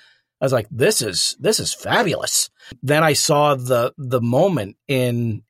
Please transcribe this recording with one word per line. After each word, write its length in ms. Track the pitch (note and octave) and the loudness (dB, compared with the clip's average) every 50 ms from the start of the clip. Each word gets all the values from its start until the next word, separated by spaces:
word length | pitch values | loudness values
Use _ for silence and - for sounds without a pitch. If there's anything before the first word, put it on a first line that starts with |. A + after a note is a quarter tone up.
| _ _ _ _ _ _ _ _ | _ _ _ _ _ _ _ _
I 40 | C#3 | -2
was 80 | C3+ C3 | 0 0
like, 140 | A#2+ G2+ - | 0 -2 -4
"This 300 | - G#2+ C#3 G3+ A3 - | -2 0 2 2 2 0
is, 340 | A#2+ G#2+ F2 D#2+ - - - - | -2 -2 -2 0 -2 -2 -4 -2
this 200 | - G3+ A3+ - | 0 0 0 0
is 140 | G3+ - - | -2 -6 -8
fabulous." 760 | - - G2+ C#3+ G#3 A#3+ F3+ A#2 - - - - - - - _ _ - - - - | -8 -4 -2 0 0 0 0 -2 -2 -4 -4 -2 -2 -4 -4 _ _ -20 -20 -18 -10
Then 220 | - C3 D3 D#3 D#3+ | -2 0 2 2 4
I 100 | D#3 C#3+ | 2 2
saw 420 | - - - D3+ D3 D3 D3 C#3+ | 2 2 2 2 4 4 2 2
the, 380 | C3 B2 B2+ B2+ A#2+ A#2 C3 - | 0 0 0 0 0 0 -2 -4
the 240 | - C#3 B2 C3 B2 | -8 -6 -2 -2 0
moment 560 | A2+ A#2 B2 C#3 F3+ G3 F3 C3 G2+ G2 - _ _ | 0 2 2 4 4 2 2 0 -4 -6 -10 _ _
in, 560 | - C#3 B2+ B2+ B2 A#2+ A#2+ A#2+ A#2 G#2+ A2 - | -2 0 0 0 0 0 -2 -2 -2 -4 -6 -6